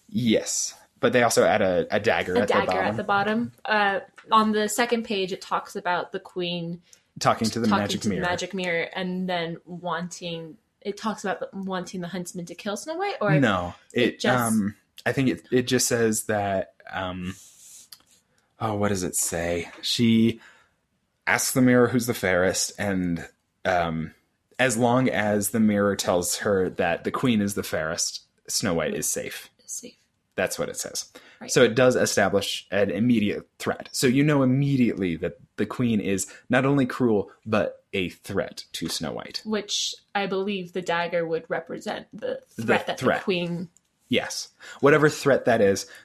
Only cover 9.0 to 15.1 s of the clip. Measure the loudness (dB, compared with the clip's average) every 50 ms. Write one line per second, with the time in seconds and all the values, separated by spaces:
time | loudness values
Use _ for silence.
9 | -6 -4 -4 -4 -4 -4 -4 -4 -4 -6 -8 -10 -12 -14 -14 -10 -6 -6 -6 -4
10 | -6 -8 -10 -12 -10 -10 -10 -10 -10 -14 -16 -20 _ _ _ _ -10 -10 -8 -6
11 | -6 -6 -6 -4 -6 -6 -6 -6 -8 -10 -8 -8 -8 -6 -6 -6 -6 -8 -8 -10
12 | -8 -8 -8 -10 -10 -10 -10 -12 -12 -12 -12 -10 -8 -8 -8 -6 -8 -8 -6 -6
13 | -6 -6 -4 -2 0 2 4 4 4 4 2 0 -2 -4 -8 -12 _ -6 0 0
14 | 0 0 0 0 0 0 2 2 2 2 2 0 0 -2 -4 _ _ _ _ -6
15 | -4 -2